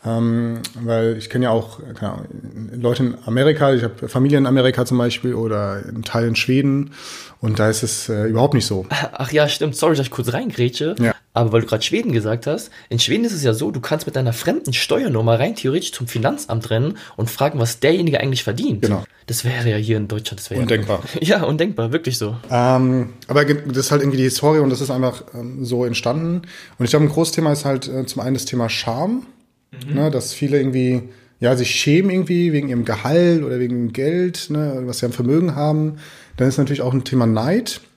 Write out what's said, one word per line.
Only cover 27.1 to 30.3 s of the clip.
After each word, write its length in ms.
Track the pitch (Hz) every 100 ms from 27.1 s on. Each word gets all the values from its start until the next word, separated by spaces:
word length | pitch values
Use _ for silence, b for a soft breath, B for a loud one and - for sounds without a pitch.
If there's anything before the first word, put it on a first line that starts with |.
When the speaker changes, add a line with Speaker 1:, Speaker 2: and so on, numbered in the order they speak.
Speaker 1:
großes 240 | 151 160
Thema 180 | - 156
ist 140 | 147 143
halt, 200 | 135 135
äh, 200 | 131 127
zum 160 | 131
einen 100 | 120
das 140 | 131 -
Thema 240 | 127 113
Scham. 560 | - - 117 180 247 - _ _ _ _
Speaker 3:
Mhm. 220 | 127 131
Speaker 1:
Ne, 160 | 139 156
dass 220 | 135 -